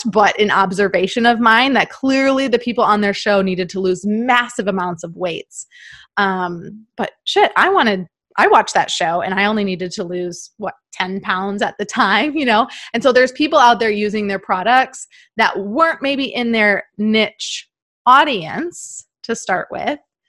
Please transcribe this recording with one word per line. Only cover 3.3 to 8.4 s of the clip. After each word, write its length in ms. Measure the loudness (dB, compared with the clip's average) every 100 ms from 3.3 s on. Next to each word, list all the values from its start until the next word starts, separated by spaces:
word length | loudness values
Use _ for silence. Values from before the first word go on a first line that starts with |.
| 2
needed 260 | 0 -2 -4
to 120 | -4
lose 240 | -2 -2 -2
massive 600 | -2 2 2 0 -4 -4
amounts 360 | -4 -4 -8
of 120 | -12 -8
weights. 480 | -6 -6 -12 -20 -20 -20 -20 -20 -10 -2
Um, 720 | -2 -2 -4 -8 -12 -18 -16 -8
but 160 | -8 -8 -4
shit, 260 | 0 2 2
I 120 | 2
wanted, 380 | 4 2 0 -6 _ _
I 100 | 0